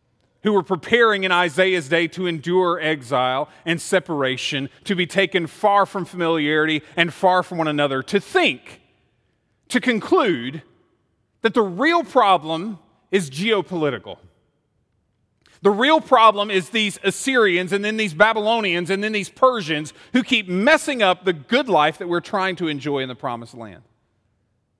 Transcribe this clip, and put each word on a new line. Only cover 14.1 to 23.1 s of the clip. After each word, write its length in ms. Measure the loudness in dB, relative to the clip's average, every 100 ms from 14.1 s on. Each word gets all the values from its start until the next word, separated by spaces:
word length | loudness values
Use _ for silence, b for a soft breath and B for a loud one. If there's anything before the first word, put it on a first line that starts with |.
| -18 -20 _ _ _ _ _ _ _ _ _ _ _ _ b
The 80 | 2
real 280 | 2 4 2
problem 520 | 4 6 6 4 0
is 180 | -2 -2
these 300 | -2 -2 -2
Assyrians 720 | -4 -4 -2 2 2 2 -2
and 100 | -4
then 140 | -4 -2
these 160 | -2
Babylonians 800 | 2 2 2 0 0 0 -2 -2
and 120 | -2
then 100 | -2
these 180 | -4 -6
Persians 640 | 2 2 2 -4 -4 -6 -14 B
who 100 | -2
keep 240 | 0 -2 -2
messing 560 | 0 2 2 0 0
up 220 | 0 0
the 80 | -2
good 380 | -4 -2 -2 2
life 260 | 2 2 -2
that 100 | -6
we're 120 | -6
trying 360 | -4 -4 -4 -4
to 120 | -6
enjoy 300 | -6 -4 -4
in 100 |
the 60 | -6